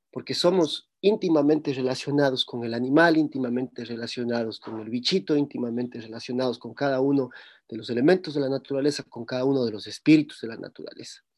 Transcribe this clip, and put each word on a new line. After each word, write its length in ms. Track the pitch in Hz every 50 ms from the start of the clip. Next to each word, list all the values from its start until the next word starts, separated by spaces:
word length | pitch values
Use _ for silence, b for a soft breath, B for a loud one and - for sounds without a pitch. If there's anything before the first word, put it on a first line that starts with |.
| _ _
porque 240 | - 120 - - 127
somos 560 | - - 175 190 185 160 151 - - - _ _ _
íntimamente 720 | - 196 214 214 - 180 160 151 139 147 156 151 151 147 135
relacionados 720 | 135 127 127 131 - - 147 143 143 143 135 131 127 -
con 180 | - - 120 117
el 100 | 117 117
animal, 440 | 117 123 131 139 156 170 170 160
íntimamente 640 | 156 151 143 - 131 127 120 120 123 127 123 - - 120
relacionados 760 | 113 120 113 117 117 - 127 120 117 120 117 113 113 104 -
con 180 | - - 110 110
el 100 | 107 110
bichito, 460 | 120 123 123 - 185 190 185 - 151
íntimamente 640 | 147 143 143 - - 120 117 117 120 123 123 - 120
relacionados 580 | 117 110 110 117 - - 123 123 131 127 120
con 160 | 123 - 117 117
cada 280 | - 143 139 135 127
uno 280 | 135 139 143 139 127 120 B B B B B B B
de 80 | _ 120
los 140 | 113 110 -
elementos 440 | 117 120 127 165 185 185 - 160 143
de 40 | 147
la 80 | 139
naturaleza, 560 | 131 139 135 135 - 139 135 139 147 139 - -
con 220 | - - 117 117
cada 180 | - 131 127 127
uno 220 | 135 139 135 123
de 60 | 113
los 140 | 107 101 -
espíritus 540 | 107 - - _ 151 156 156 147 147 - -
de 80 | -
la 80 | 113 113
naturaleza. 680 | - 92 - - - - - - - - - - - _ _ _